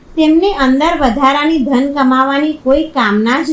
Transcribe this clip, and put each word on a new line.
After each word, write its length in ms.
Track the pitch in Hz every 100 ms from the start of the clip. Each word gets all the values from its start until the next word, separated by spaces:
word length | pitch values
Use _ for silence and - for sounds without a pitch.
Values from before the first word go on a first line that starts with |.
| - -
તેમને 380 | 311 320 392
અંદર 440 | 285 269 262 320 339
વધારાની 580 | 262 226 269 285 294 320
ધન 360 | 254 254 277
કમાવાની 600 | 285 254 262 269 277 302
કોઈ 300 | 302 254 277
કામના 600 | 311 269 220 208 220 269
જ 40 | 311